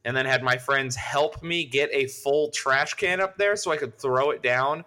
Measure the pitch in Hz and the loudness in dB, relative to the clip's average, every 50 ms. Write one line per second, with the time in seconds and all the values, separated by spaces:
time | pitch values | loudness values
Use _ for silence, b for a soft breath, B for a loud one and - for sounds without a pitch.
0 | - 117 127 131 131 135 131 127 127 127 127 127 127 - 139 135 135 131 123 - | -6 -4 -2 0 0 2 0 0 2 0 0 0 0 0 0 0 0 -2 -4 -6
1 | - - - 143 151 151 - - 160 165 170 170 165 131 120 139 143 143 - 139 | -6 -2 0 0 0 0 -2 -6 -6 -4 -4 -4 -2 -2 0 0 0 2 2 0
2 | 135 135 - - - 139 139 151 151 147 - - - 135 135 135 147 156 - - | 0 -2 -4 -4 -2 0 2 2 2 0 -2 -2 0 2 2 2 2 0 -2 -2
3 | 202 180 180 185 196 190 190 - 202 202 208 196 - 180 160 151 143 135 131 - | -2 0 0 0 0 -2 0 0 0 2 2 0 0 -2 -2 -2 -2 -6 -6 -4
4 | - 135 127 131 135 147 - - - 123 123 127 131 139 151 160 170 | -2 0 2 2 2 2 0 0 0 2 2 2 2 0 0 -2 -6